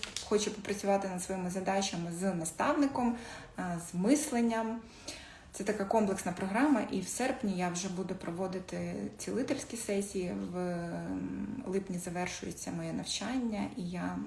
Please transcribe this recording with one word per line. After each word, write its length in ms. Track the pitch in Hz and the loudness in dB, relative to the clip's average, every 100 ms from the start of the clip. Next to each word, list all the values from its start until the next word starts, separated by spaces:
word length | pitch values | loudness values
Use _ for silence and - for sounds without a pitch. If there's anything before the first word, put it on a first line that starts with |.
| - - - | -4 -6 2
хоче 200 | 208 202 | 4 4
попрацювати 580 | - - 196 196 196 196 | -2 -4 0 4 4 2
над 160 | 180 | -2
своїми 260 | - 190 180 | -2 -2 0
задачами 640 | 185 185 196 196 175 170 170 | 0 2 2 2 0 -2 0
з 140 | 190 | 0
наставником, 840 | 170 160 - 247 302 269 262 240 233 - - - - | 2 -2 2 2 4 4 4 2 2 -6 -12 -10 -4
е, 200 | 180 170 - | -2 -2 -2
з 40 | |
мисленням. 840 | 175 208 294 - 233 233 226 220 233 - - - - - - - | 2 6 6 4 2 4 2 0 -4 -8 -14 -14 -12 -14 -18 -14
Це 120 | - | -4
така 220 | 208 208 | 0 0
комплексна 460 | 196 226 196 190 180 | 4 4 6 2 -2
програма, 500 | 180 190 214 302 233 - | -2 0 4 6 6 4
і 80 | 190 | 0
в 80 | 180 | 0
серпні 500 | - 262 262 208 180 | 0 0 2 0 2
я 120 | 180 | 0
вже 200 | 175 190 | 0 -2
буду 260 | 180 180 | -2 -2
проводити 800 | 185 180 170 185 185 - 175 175 202 208 - | -4 -4 -2 -2 -2 -4 -4 -2 -2 -4 -4
цілительські 600 | 190 208 269 269 - 226 | -2 0 0 -2 -4 -6
сесії, 580 | - 202 202 190 180 202 185 | 0 0 0 -2 -2 -2 -2
в, 60 | 180 | -2
м, 1040 | 180 175 170 170 175 190 185 190 202 - - | -2 -2 -4 -4 -4 -4 -4 -4 -4 -4 -2
липні 300 | 196 190 175 | -2 -2 -4
завершується 760 | 180 175 180 - 175 175 - | -2 -2 -2 -4 -6 -6 -6
моє 220 | 170 165 | -4 -2
навчання, 720 | 165 - - 208 262 233 202 202 240 | -4 -4 -4 -2 0 0 0 -2 -4
і 120 | 175 | -4
я 280 | 175 180 180 | -2 -2 -2